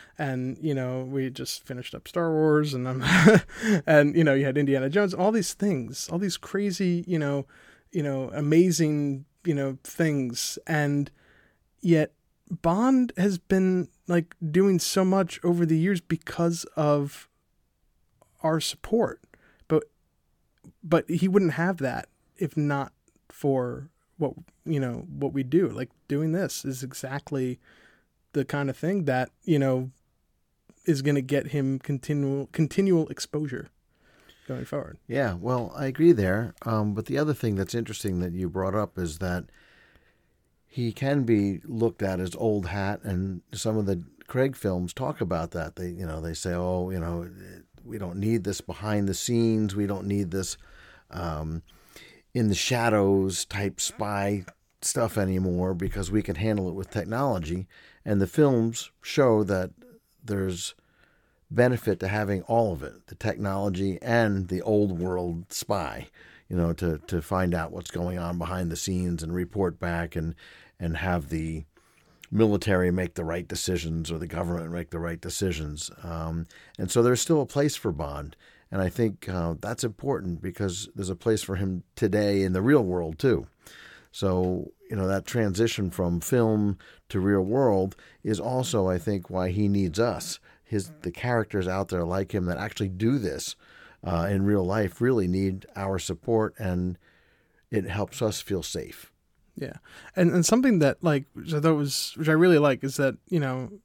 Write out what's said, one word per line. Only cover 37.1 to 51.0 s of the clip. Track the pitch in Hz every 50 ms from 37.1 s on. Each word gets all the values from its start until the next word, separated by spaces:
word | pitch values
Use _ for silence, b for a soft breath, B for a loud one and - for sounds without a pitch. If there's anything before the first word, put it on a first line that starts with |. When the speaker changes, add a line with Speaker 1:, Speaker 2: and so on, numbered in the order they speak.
| 135 139
Speaker 2:
other | 151 151 135
thing | - - 113 101
that's | 95 98 - -
interesting | 120 113 - 107 - - 101 90 87
that | 90 90 85
you | 92 92 85
brought | 82 95 92 95 95
up | 107 107 85 - 92
is | 90 82 76 82
that | 95 90 90 90 - b b b b b b b b b b b b b b b b b b b _ _ _ _ _
he | _ - 131 120 113 107
can | - 135 135 143 143 127
be | 113 113 104 101 101 95 82 -
looked | - 123 110 117 113 - - 104
at | 95 95 90
as | 92 90 -
old | - 113 110 104 104 92
hat, | 87 98 101 95 98 104 - -
and | 104 95 90 95 95 92 85 - _ -
some | - - 113 110
of | 110 104
the | 98 98 87 85 - - _ -
Craig | - - 127 135 135 127
films | - - 101 92 90 90 87 -
talk | - 131 143 151 -
about | 110 85 90 82 85 82 -
that. | 85 80 80 -
They, | - 90 87
you | 85 90 95
know, | 80 78 80
they | 80 85 80
say, | - - 92 87
"Oh, | 90 90 90 92 90 90 92
you | 95 87
know, | 82 85 87 85 87 90 90 95 95 92 92 90 - _ _ - -
we | 120 113 104
don't | 98 87 87 98
need | 101 110 117 113 87
this | 101 95 -
behind | - - 87 - 104 107 104 104 101 98
the | 92
scenes. | - - - 120 117 117 113 113 110 107 101 98
We | 104 104
don't | 98 101 95 92
need | 101 101 101 101 85
this, | 87 95 92 - - b b b b b b b b b